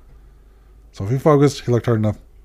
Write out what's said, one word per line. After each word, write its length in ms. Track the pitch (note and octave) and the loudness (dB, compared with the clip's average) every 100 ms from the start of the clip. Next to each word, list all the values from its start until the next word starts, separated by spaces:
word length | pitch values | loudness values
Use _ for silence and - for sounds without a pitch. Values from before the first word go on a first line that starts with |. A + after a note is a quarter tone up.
| - - - - - - - - - | -20 -20 -20 -20 -20 -20 -20 -20 -20
So 120 | - G2 | -12 -6
if 40 | |
he 80 | C3 | -2
focused, 440 | D#3+ C#3+ C#3+ - - | 2 4 2 0 -2
he 60 | |
looked 160 | A#2 A#2+ | -2 0
hard 100 | A2 | 0
enough, 180 | G#2+ G2+ - - | -2 -4 -14 -20